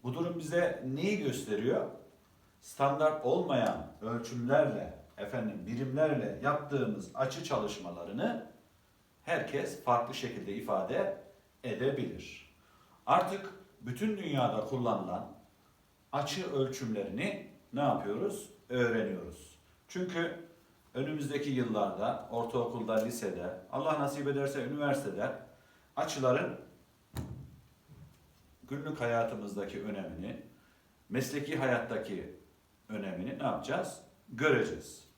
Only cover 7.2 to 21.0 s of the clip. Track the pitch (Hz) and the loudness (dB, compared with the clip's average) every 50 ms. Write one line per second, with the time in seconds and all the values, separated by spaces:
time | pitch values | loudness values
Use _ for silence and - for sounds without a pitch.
7.2 | 135 131 - 165 - - 139 113 104 101 - - 92 87 85 85 85 90 98 120 | 0 0 0 -4 -4 0 0 0 0 0 -4 -6 -8 -10 -10 -8 -10 -8 -2 0
8.2 | 180 233 240 233 - - - - - _ _ _ _ _ _ _ _ _ _ _ | 0 0 0 0 -6 -10 -16 -20 -20 _ _ _ _ _ _ _ _ _ _ _
9.2 | _ - 170 156 - - - 139 - - - - - - 120 - - - 135 - | _ 0 0 0 0 0 -2 -2 -2 -2 -4 -4 4 4 4 6 4 0 -4 -4
10.2 | - 123 - 104 92 - 101 117 - 117 - - - - - 170 196 - - - | -6 -4 -6 -6 -6 -6 -6 -4 -2 0 0 0 2 2 2 2 2 0 0 -4
11.2 | - - - - _ _ _ _ - 123 104 98 123 139 143 - 120 - - 87 | -8 -18 -20 -20 _ _ _ _ -6 -6 -2 2 2 2 2 2 -2 -4 -4 -8
12.2 | - - - - - - - _ _ _ _ - _ _ - - _ - 143 175 | -10 -12 -14 -16 -18 -20 -20 _ _ _ _ -20 _ _ -20 -14 _ 4 6 6
13.2 | 185 - 196 196 - - - - - - - - 110 117 123 - 208 220 214 196 | 6 4 0 -4 -6 -8 -12 -14 -20 -20 -20 -14 -8 -6 -4 -2 0 0 0 0
14.2 | 185 160 143 135 123 113 104 110 107 - 135 127 120 117 107 95 92 90 90 90 | -2 0 2 4 4 4 4 2 -2 0 0 0 2 2 2 2 0 -2 -4 -4
15.2 | - - - - - - _ _ _ _ _ _ _ _ _ _ _ _ - 139 | -4 -6 -12 -18 -20 -20 _ _ _ _ _ _ _ _ _ _ _ _ -2 -2
16.2 | 143 143 - 180 185 180 147 139 131 131 131 - 135 113 110 104 98 92 90 113 | 0 0 -2 -4 -4 -2 2 2 2 2 0 -2 -2 -2 0 -2 -2 -2 -2 -2
17.2 | 160 208 - - - - - - - - - 131 143 139 - - - 101 104 120 | -2 -2 -2 -4 -8 -14 -18 -20 -20 -8 -2 2 4 4 4 2 2 -2 -2 0
18.2 | 175 202 - - - - - - - _ 123 123 120 117 110 113 104 98 95 - | 0 -2 -2 -4 -10 -12 -16 -20 -12 _ 2 2 4 4 4 2 0 0 -2 -4
19.2 | - - - - - - - - _ _ _ _ _ _ - 180 180 180 180 170 | -6 -8 -12 -14 -16 -20 -20 -20 _ _ _ _ _ _ -4 -2 -2 -2 0 0
20.2 | 170 170 - - - - - - - _ _ _ _ _ _ 127 | -2 -2 -2 -8 -12 -16 -20 -20 -20 _ _ _ _ _ _ -2